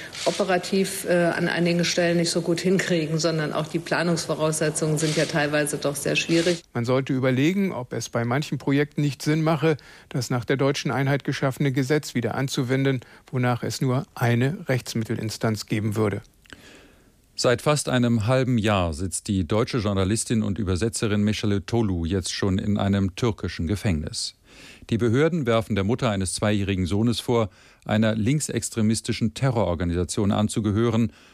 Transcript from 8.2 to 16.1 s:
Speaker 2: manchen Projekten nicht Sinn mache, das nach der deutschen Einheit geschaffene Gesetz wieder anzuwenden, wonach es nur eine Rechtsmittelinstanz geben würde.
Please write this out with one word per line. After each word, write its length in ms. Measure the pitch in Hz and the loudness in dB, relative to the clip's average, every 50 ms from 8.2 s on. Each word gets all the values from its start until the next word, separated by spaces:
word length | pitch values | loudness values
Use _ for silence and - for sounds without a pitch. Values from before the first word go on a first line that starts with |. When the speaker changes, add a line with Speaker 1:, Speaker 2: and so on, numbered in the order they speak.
| 117 | 0
Speaker 2:
manchen 340 | 120 120 147 151 - 147 131 | 0 0 -2 -2 -4 -6 -4
Projekten 420 | - 143 135 139 143 - - - | 0 2 2 2 2 0 0 0
nicht 220 | 147 143 127 - - | 0 0 -2 -2 0
Sinn 180 | 151 151 160 | 0 2 2
mache, 360 | 156 160 160 131 156 160 147 - - - - - - - | 2 2 2 2 2 2 0 0 -4 -20 -20 -20 -16 -6
das 200 | - 139 117 - | -4 -4 -2 -2
nach 160 | 131 120 117 | -2 -4 0
der 120 | - 139 | -2 0
deutschen 340 | 127 139 139 139 - - 147 | 2 2 0 0 0 -2 -2
Einheit 320 | 113 131 139 135 143 139 - | -2 0 0 0 0 0 -2
geschaffene 480 | 147 135 - 147 135 - - 147 139 | -4 -4 -2 -2 -2 0 0 -2 0
Gesetz 420 | 123 143 131 127 151 151 - - - | 0 0 0 2 0 0 0 -2 -4
wieder 220 | 123 117 110 - | -2 -2 -2 -2
anzuwenden, 640 | 127 139 135 - 147 127 120 135 135 135 135 135 117 - - - - _ - | -2 -4 -2 -2 -2 0 0 0 2 2 0 0 -2 -6 -12 -20 -20 _ -6
wonach 320 | - 127 123 123 120 - 110 | -4 0 0 0 0 0 -2
es 180 | 107 - - | -6 -4 -2
nur 240 | 143 127 123 135 - _ - | 0 0 0 0 -2 _ -4
eine 560 | - 127 117 120 117 127 135 180 - 170 - | -2 0 2 2 2 2 0 -2 -4 -2 -2
Rechtsmittelinstanz 960 | 127 117 - - - 113 107 - 113 104 110 107 - - - 113 107 101 - | -2 -2 -2 -4 -6 -4 -4 -2 -4 -4 -4 -6 -6 -2 -2 -2 -2 -2 -4
geben 300 | - 117 107 101 113 101 | -4 -4 -2 -2 -2 0
würde. 260 | 110 107 101 | 0 0 0